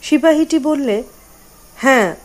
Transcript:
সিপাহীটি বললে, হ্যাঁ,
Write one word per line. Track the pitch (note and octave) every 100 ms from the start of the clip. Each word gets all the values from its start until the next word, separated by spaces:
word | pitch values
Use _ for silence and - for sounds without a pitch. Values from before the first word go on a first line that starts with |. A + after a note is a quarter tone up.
সিপাহীটি | - D4+ D#4+ D#4 D#4 D#4
বললে, | C4+ D4+ C4+ G#3 B3+ - _ - _ _ - -
হ্যাঁ, | C4 C4 F#3+ D3+